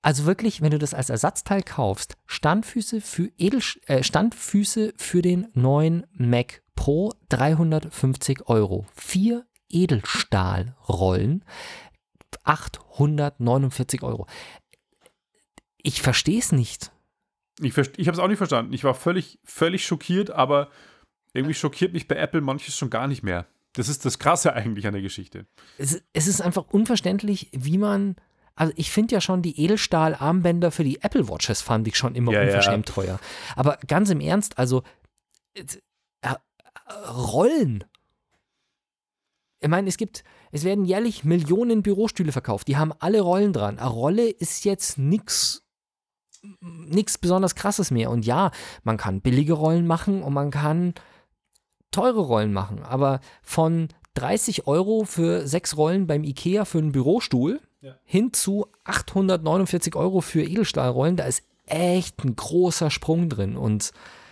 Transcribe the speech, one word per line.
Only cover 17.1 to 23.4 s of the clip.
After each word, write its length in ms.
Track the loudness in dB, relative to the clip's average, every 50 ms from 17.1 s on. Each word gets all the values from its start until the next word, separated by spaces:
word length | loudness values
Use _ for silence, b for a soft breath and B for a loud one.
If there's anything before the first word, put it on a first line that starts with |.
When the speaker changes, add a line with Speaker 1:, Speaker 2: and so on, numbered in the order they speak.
| _ _ _ _ _ _ _ _ _ -4
Speaker 2:
Ich 120 | -4 -2
verst-, 260 | 2 2 0 0 -2 -2
ich 100 | -2 0
hab's 120 | 0 2
auch 80 | 2 2
nicht 100 | 2 0
verstanden. 340 | 0 0 0 0 0 -2
Ich 120 | -6 -2 0
war 100 | 0 0
völlig, 460 | 0 0 0 0 0 -2 -6 -12 _ _
völlig 400 | -18 -2 0 0 0 2 -2 -2
schockiert, 460 | -2 -4 -4 -2 -2 0 0 0 -2
aber 400 | 0 0 2 2 4 2 2 -2 b b b b b b b b _ _ _ _
irgendwie 220 | _ -2 -2 -2 -2
schockiert 380 | -2 -2 -4 0 0 -2 0
mich 160 | 0 -4 -4 _
bei 80 | -2
Apple 240 | -2 -2 0 0 -2
manches 360 | 0 0 -4 -4 -6 -8 -8
schon 120 | -6 -6 -4
gar 200 | -4 -4 -2 -4
nicht 140 | -4 -4
mehr. 240 | -4 -4 -4 -4